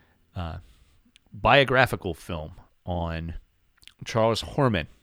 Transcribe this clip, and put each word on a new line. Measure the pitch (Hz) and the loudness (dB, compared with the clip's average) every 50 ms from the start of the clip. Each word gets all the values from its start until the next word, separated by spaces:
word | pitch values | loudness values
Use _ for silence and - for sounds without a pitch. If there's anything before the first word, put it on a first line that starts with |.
| _ _ _ _ _ _ - | _ _ _ _ _ _ -12
uh, | 95 85 82 82 90 - - _ _ _ _ _ _ _ _ _ _ _ _ | -10 -10 -10 -10 -14 -16 -20 _ _ _ _ _ _ _ _ _ _ _ _
biographical | - 104 101 110 127 143 135 120 127 131 127 - - 98 - 92 82 | -8 0 4 6 6 6 6 4 4 2 2 2 0 -2 -6 -6 -8
film | - - - 87 78 78 82 87 - - _ _ _ - | -8 -10 -10 -10 -10 -10 -12 -16 -20 -20 _ _ _ -10
on | 92 87 87 85 82 82 82 82 82 82 - - _ _ _ _ _ _ _ - - _ - - | -6 -6 -4 -4 -4 -6 -6 -8 -8 -10 -12 -14 _ _ _ _ _ _ _ -20 -20 _ -18 -10
Charles | - - 113 110 113 110 - | -4 0 0 2 2 0 -2
Horman | - - - 151 139 123 104 82 73 - - _ | -4 -6 -2 0 2 2 2 0 -2 -4 -10 _